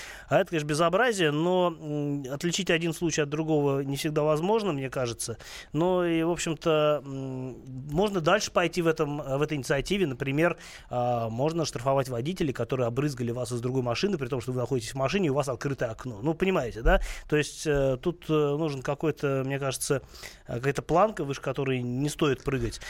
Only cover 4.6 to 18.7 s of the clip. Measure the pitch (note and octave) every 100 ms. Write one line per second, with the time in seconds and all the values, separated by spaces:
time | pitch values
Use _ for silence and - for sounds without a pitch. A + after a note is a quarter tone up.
4.6 | G3+ C#3 C3 C#3 B2 A2+ - A2+ - -
5.6 | - D3 F3 F3+ F3 E3 E3 E3 E3+ D3+
6.6 | E3+ D#3 D3+ D3 C#3 C3+ C3+ C3 C3 A2+
7.6 | C3+ C3 C#3+ D3+ G#3 G3 D#3 G#3 - G3
8.6 | E3+ F3+ E3 D#3+ D3 D3 C3+ C3+ D3+ D3+
9.6 | B2 C#3+ - G3+ E3 B2 C3+ C#3 E3+ E3+
10.6 | - - - B2 B2 A#2+ A2+ A#2 D3 E3
11.6 | D3 - B2+ C3+ C3 A#2+ C#3 F#3+ D#3+ B2
12.6 | A#2 C3 A#2+ A#2+ D3 B2+ A#2+ A#2+ A#2+ A#2+
13.6 | B2 C3 B2 A#2 G3+ F3+ C#3 C3+ A#2+ B2+
14.6 | A#2+ C3 - C#3 C3+ G3+ E3 C3+ C#3 A#2+
15.6 | D3 C3+ B2 A2 B2+ G2+ C#3 D#3+ F#3+ F3+
16.6 | A#2+ G2+ C#3 F#3+ - - - D3+ C#3 -
17.6 | D#3+ C#3+ C3+ B2+ D3 E3 - D#3 C#3+ C#3+
18.6 | D#3+